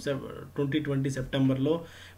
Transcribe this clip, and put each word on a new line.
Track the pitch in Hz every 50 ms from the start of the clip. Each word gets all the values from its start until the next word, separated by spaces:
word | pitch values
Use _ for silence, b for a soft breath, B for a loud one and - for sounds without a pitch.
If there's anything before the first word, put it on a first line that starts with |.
| -
సెప్-, | 147 135 131 120 - - - - - -
ట్వంటీ | 147 143 139 139 151
ట్వంటీ | 143 139 139 135 135 143
సెప్టెంబర్లో | 131 131 127 - - 135 135 131 131 131 135 151 165 170 170 B B B B B B